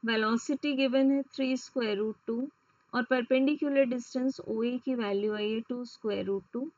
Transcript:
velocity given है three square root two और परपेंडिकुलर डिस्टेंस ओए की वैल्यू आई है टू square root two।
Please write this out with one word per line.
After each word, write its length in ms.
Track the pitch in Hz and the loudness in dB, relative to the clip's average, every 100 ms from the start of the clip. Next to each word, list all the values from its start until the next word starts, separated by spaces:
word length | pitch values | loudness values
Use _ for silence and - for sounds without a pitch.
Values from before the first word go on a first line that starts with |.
velocity 680 | 226 220 220 233 - 392 294 262 | 0 0 2 0 0 -2 0 2
given 320 | 269 262 269 | 4 6 4
है 100 | 277 269 - | 4 0 -2
three 160 | 262 254 | -2 -2
square 320 | - - 233 202 | -4 -4 -2 0
root 160 | 214 214 - | -2 -4 -6
two 100 | 233 277 _ _ _ _ | -4 -4 _ _ _ _
और 100 | 240 240 | -4 0
परपेंडिकुलर 720 | 254 247 262 269 302 294 277 269 | 0 2 2 4 2 0 4 4
डिस्टेंस 480 | 247 240 262 254 262 - | 2 -4 -2 -2 -4 -6
ओए 280 | 220 233 247 | -2 -2 -2
की 100 | - | -4
वैल्यू 400 | 254 214 202 214 | -2 0 0 0
आई 180 | 214 208 | -2 -2
है 80 | 220 233 | -2 -4
टू 160 | 247 247 | -8 -8
square 320 | - 214 202 190 | -8 -4 -4 -2
root 200 | 196 185 240 | -4 -4 -8
two। 100 | 285 | -8